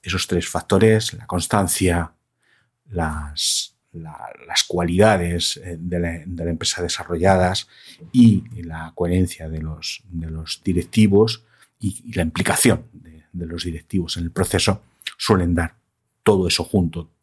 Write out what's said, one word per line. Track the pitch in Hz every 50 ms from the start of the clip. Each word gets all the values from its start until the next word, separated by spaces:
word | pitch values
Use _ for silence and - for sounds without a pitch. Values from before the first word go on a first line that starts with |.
Esos | - 87 92 92 -
tres | - 92 87 - -
factores, | - - - - 98 95 107 110 110 107 - - -
la | - -
constancia, | - 90 90 85 - - 104 98 92 - - 95 90 85 85 82 - _ _ _ _ _ _ _ _ _ _ _ _ _ _ _ _
las, | 101 87 80 78 76 76 76 73 73 - - - - - - - _ _ _ _ -
la, | 82 80 78 73 - - - - - -
las | - - - -
cualidades, | - 87 87 90 85 85 92 104 110 104 92 87 85 87 85 - - -
eh, | - 85 90 85 80
de | 85 90 90 87
la, | 85 85 85 85 76
de | 92 90 85 87
la | 85
empresa | 82 78 - - - - 87
desarrolladas | 82 - - 85 - 87 82 87 95 95 92 90 90 92 - - _ _ - - - - _ - -
y | - 127 120 113 101 90 - - - - 85
la | 82 80 80 80 78 _
coherencia | - 90 85 90 92 92 85 - - 82
de | 78 78 80
los, | 78 78 78 76 - - - - _ 95
de | 85 82 82 80
los | 80 80 78 - - -
directivos | _ 98 90 87 82 - - 113 107 101 98 101 113 113 - - _ _ _ _ _ _ _ _
y, | 113 95 - - _
y | - -
la | 95 85
implicación | 80 - - - - - - - 123 - 117 - _
de, | _ - - - 80 - _ _
de | - 90 85
los | 82 85 82 -
directivos | 90 80 80 - _ - 95 87 80 -
en | 87 85
el | 85
proceso, | - - 90 - - 92 - - 98 - _ _ _ _ - - -
suelen | _ - - 104 95 87 85 87
dar | 85 85 85 _ _ _ _ _ _ _ _ _ _ _
todo | - 104 95 92
eso | 82 - - 82
junto | - - 101 87 80 80 85 78 _ _ _